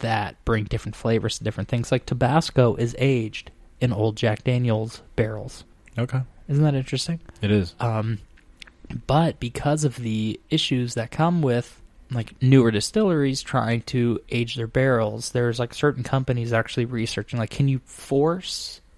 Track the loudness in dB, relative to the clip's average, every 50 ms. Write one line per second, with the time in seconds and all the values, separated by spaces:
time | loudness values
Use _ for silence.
0 | -4 -2 -2 -2 -2 -4 -8 _ -2 0 0 0 0 -4 -6 -6 -6 -8 -10 -4
1 | -2 0 0 2 0 -2 -6 -4 -6 -6 -4 -4 -4 -4 -2 -4 -2 0 -2 -2
2 | -2 -2 -2 0 0 2 2 2 0 2 2 4 4 4 4 0 -2 -4 -2 0
3 | 0 2 2 0 -2 -4 -8 -12 -16 -18 -20 -20 -20 -14 -6 -2 0 0 2 2
4 | 0 0 0 0 0 0 0 0 0 0 0 2 2 2 2 0 -2 -4 -10 -14
5 | -18 -8 -2 -2 -2 -2 -2 -8 -10 -12 -14 -18 -20 -20 -20 _ _ -10 -6 -6
6 | -4 -2 -2 -2 -4 -4 -10 -14 -6 -2 2 4 4 4 2 0 -2 -2 -4 -4
7 | -2 -4 -6 -6 -8 -14 -10 -4 0 2 4 4 2 0 -4 -4 -2 -2 0 0
8 | -2 -2 -4 -6 -8 -16 -20 -20 -20 -20 -20 -20 -20 -20 _ -20 -16 -12 -12 -10
9 | -2 0 2 2 2 2 0 -4 -8 -8 -6 -2 0 0 0 2 0 -2 -2 -2
10 | -4 -2 -2 0 -2 -2 -4 -6 _ -2 -2 -2 0 0 0 -2 -2 -2 -4 -6
11 | -6 -6 -2 0 2 2 2 2 2 2 2 0 -2 -4 -12 -20 -20 -20 _ -20
12 | -14 -8 -6 -6 -6 -6 -4 2 6 8 8 8 8 6 4 2 0 0 0 2
13 | 2 4 2 2 2 0 0 -2 -4 -2 -2 0 0 0 0 -2 -2 -2 0 2
14 | 2 2 2 0 -4 -4 -2 -2 -2 -2 -4 -6 -6 -2 0 2 2 4 4 2
15 | 2 0 -2 -6 -8 -4 -2 0 0 0 0 -2 -4 -6 -2 0 0 0 2 0
16 | -2 0 0 0 0 0 -2 -2 0 0 0 0 0 0 -2 -2 -2 -2 -2 -4
17 | -4 -4 -4 -6 -6 -4 -4 -4 -4 -2 0 2 2 2 2 0 -4 -8 -20 -14
18 | -6 -2 0 2 2 2 0 -2 -6 -8 -8 -8 -10 -12 -14 -16 _ _ -20